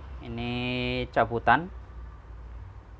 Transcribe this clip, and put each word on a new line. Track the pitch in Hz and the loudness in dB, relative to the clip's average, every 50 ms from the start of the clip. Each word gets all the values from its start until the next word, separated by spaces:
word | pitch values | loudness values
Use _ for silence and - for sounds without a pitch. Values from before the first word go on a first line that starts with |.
| - - - - | -12 -10 -10 -10
ini | - 120 117 117 120 120 123 123 123 123 127 123 123 123 123 123 123 - - | -8 -8 -6 -4 -2 -2 -2 0 0 0 0 0 0 0 0 0 -2 2 4
cabutan. | 135 117 110 117 117 - 117 120 143 175 185 - - - - - - - - - - - - - - - - - - - - - - - - - | 4 4 6 4 4 6 8 8 8 6 0 -8 -12 -14 -14 -12 -12 -12 -12 -14 -14 -14 -14 -14 -14 -12 -12 -12 -12 -12 -12 -14 -16 -16 -16 -16